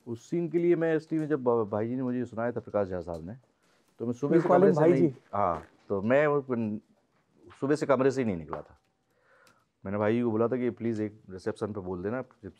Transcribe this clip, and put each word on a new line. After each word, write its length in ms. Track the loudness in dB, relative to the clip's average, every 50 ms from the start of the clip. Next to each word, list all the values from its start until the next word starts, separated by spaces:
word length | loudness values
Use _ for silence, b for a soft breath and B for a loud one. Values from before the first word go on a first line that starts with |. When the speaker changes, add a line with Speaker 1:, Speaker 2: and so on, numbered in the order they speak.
| _ -12
Speaker 1:
उस 220 | -12 -12 -8 -6
सीन 200 | -4 -4 -2 -2
के 100 | 0 2
लिए 160 | 4 4 4
मैं, 200 | 4 2 2 0
इस 140 | 0 -2 -2
टीवी 100 | -2 -2
में 80 | 0 0
जब 160 | -2 0 2
भा-, 280 | 2 2 2 2 0
भाई 160 | 0 -2 -2 -2
जी 80 | -2
ने 80 | -4 -4
मुझे 220 | -2 -2 -4 -4
सुनाया 260 | -6 -6 -4 -4 -4
था, 80 | -4 -6
प्रकाश 280 | -8 -4 -2 -2 0 0
झा 140 | -2 -6
साहब 260 | -6 -8 -8 -10 -10 -12
ने, 80 | -14 -14 _ _ _ _ _ _ _ _ _ _ _ -8
तो 60 | -6
मैं 80 | -6 -4
सुबह 220 | -4 -2 2 2
Speaker 2:
We 80 | 2 4
Speaker 1:
से 60 | 6
Speaker 2:
call 120 | 6 6
Speaker 1:
कमरे 100 | 6 6
Speaker 2:
him 80 | 6 6
Speaker 1:
से 100 | 4 4
Speaker 2:
भाई 100 | 6 6
Speaker 1:
नहीं, 100 | 4 2
Speaker 2:
जी। 60 | 0 -4 _ _ -4
Speaker 1:
हाँ, 320 | 0 0 0 0 -2 -6 -12 _ _ _ -6
तो 120 | -4 -2
मैं 260 | 0 2 2 4 4 2
वो 140 | 2 0
कन-, 380 | -2 -2 -4 -2 -2 -4 -4 -6 -10 _ _ _ _ _ _ _ _ _ _ _ _ -20 -10 -6
सुबह 160 | -2 -2 -2
से 100 | 0 2
कमरे 260 | 2 4 4 4 2
से 100 | 2 2
ही 40 | 0
नहीं 120 | 0 -2 -4
निकला 240 | -6 -8 -10 -10
था। 140 | -12 -14 -20 _ _ _ _ _ _ b b b b b b b b b b b b b _ _ -10
मैंने 120 | -6 -4 0
भाई 180 | 0 2 2
जी 60 | 2
को 100 | 0 0
बोला 160 | 0 0 0 0
था 100 | 0 -2
कि 120 | -2 -4
प्लीज 320 | -4 -4 -4 -4 -4 -2
एक 180 | -4 -6 -8 -12 _ -18
रिसेप्शन 440 | -16 -10 -8 -8 -6 -6 -6 -8 -8
पे 80 | -8
बोल 220 | -8 -8 -8 -6 -6
देना, 200 | -6 -6 -6 -8 -12 _ _ -18
जब 80 | -18 -12